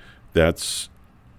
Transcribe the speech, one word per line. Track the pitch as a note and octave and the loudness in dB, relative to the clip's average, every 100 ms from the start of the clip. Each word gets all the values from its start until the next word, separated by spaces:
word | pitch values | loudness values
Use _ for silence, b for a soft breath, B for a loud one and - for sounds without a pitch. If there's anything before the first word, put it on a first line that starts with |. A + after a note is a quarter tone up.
| b b - | b b -4
That's, | - E2 E2 - - - - - _ - | 2 2 2 -6 -8 -10 -16 -20 _ -20